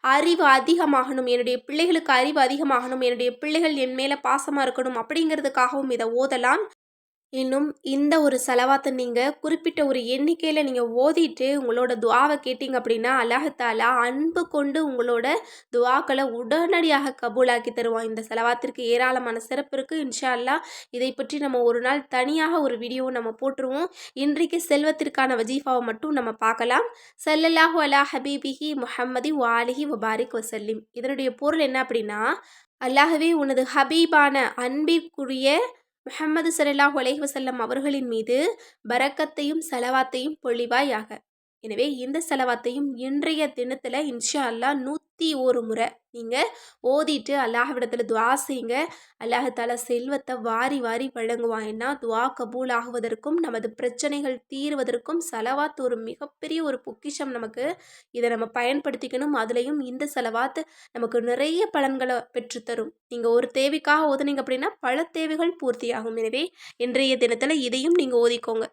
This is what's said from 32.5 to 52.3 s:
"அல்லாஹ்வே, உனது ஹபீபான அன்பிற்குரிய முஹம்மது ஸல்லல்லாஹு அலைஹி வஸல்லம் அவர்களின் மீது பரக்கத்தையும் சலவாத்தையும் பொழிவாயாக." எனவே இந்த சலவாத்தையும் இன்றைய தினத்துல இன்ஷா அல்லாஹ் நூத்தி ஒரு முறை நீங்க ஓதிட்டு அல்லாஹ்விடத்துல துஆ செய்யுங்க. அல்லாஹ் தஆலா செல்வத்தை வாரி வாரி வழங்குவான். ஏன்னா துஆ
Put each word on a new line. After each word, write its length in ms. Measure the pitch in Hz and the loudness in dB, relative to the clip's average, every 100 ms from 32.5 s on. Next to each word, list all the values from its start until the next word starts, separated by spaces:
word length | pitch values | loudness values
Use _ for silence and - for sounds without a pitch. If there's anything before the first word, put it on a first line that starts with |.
| - _ _ | -20 _ _
"அல்லாஹ்வே, 520 | 254 269 302 320 330 | 0 4 6 4 2
உனது 320 | 330 277 254 262 | 2 2 0 2
ஹபீபான 600 | 285 262 320 330 311 285 277 247 | 2 4 4 6 6 6 4 0
அன்பிற்குரிய 920 | - 247 277 302 330 330 - 262 262 269 311 494 - _ _ - | 0 -4 0 2 2 0 -8 -6 0 2 2 0 -6 _ _ -16
முஹம்மது 440 | - 311 320 330 320 | -6 -2 0 0 0
ஸல்லல்லாஹு 400 | 285 285 285 285 | 0 4 2 2
அலைஹி 240 | 254 294 | -2 -2
வஸல்லம் 380 | 285 277 262 254 | -4 -4 -6 -4
அவர்களின் 480 | 226 254 285 277 247 | -4 -2 -2 -2 -2
மீது 300 | 226 220 254 330 453 - _ 214 | -4 0 2 2 -2 -12 _ -4
பரக்கத்தையும் 720 | 247 269 277 302 302 294 320 320 | 0 0 0 -4 -2 -4 -4 -4
சலவாத்தையும் 640 | 247 240 262 262 262 269 311 | -4 0 0 0 -2 -6 -6
பொழிவாயாக." 680 | - 240 240 240 277 220 220 214 _ _ _ _ | -4 -2 0 2 2 -2 -6 -18 _ _ _ _
எனவே 220 | 220 214 277 262 | -10 -2 -2 -2
இந்த 260 | 254 294 330 | -4 -6 -2
சலவாத்தையும் 600 | 269 254 233 240 254 285 | 0 0 0 -2 -2 -4
இன்றைய 580 | 247 262 277 320 311 294 - | -4 -4 -2 0 0 -2 -2
தினத்துல 440 | 247 262 254 254 | -6 -4 -4 -4
இன்ஷா 400 | 302 240 - 302 | -2 -4 -4 -2
அல்லாஹ் 340 | 254 226 247 285 | -2 0 -2 -2
நூத்தி 500 | 262 311 _ _ 320 285 | -4 -8 _ _ -2 2
ஒரு 180 | 254 247 | 2 2
முறை 240 | 226 220 226 - _ | 0 0 -2 -4 _
நீங்க 260 | 240 226 247 415 - - _ | -12 -4 -2 -2 -4 -20 _
ஓதிட்டு 520 | 240 277 311 285 - | 2 2 2 -2 -2
அல்லாஹ்விடத்துல 720 | 277 240 233 254 254 240 233 226 | -2 0 0 0 -2 -4 -4 -2
துஆ 300 | 226 226 277 | 0 2 0
செய்யுங்க. 380 | 277 262 226 247 330 - - _ | -2 -6 -4 -2 -4 -8 -20 _
அல்லாஹ் 300 | 233 240 262 | -2 -2 -2
தஆலா 220 | 247 240 | -4 -4
செல்வத்தை 600 | 240 - 240 254 277 269 254 | -4 -2 -4 -2 -6 -4 -6
வாரி 440 | 226 226 262 285 | -2 0 0 -2
வாரி 260 | 233 226 262 | -2 -4 -4
வழங்குவான். 500 | 247 226 233 233 220 | -6 -4 -2 -2 -4
ஏன்னா 240 | 214 220 247 277 | -6 -6 -6 -4
துஆ 240 | 233 226 254 | -4 -2 -2